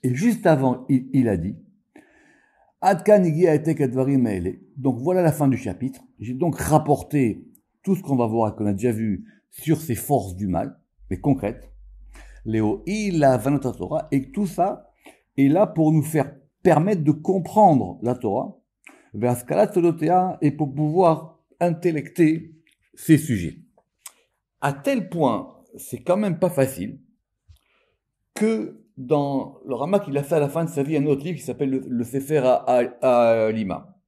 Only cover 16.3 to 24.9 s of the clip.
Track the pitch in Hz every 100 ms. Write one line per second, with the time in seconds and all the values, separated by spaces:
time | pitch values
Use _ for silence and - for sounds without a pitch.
16.3 | - _ _ - 151 180 170 147 160 -
17.3 | 190 160 208 202 143 95 92 113 123 110
18.3 | 104 - - _ _ _ _ _ 101 120
19.3 | 123 - 156 214 190 170 165 156 180 185
20.3 | - 151 147 147 131 151 165 175 160 -
21.3 | _ _ _ 175 165 175 156 - - 160
22.3 | 165 - - _ _ _ - - 156 151
23.3 | 110 82 - - _ _ _ - _ _
24.3 | _ _ _ 143 147 -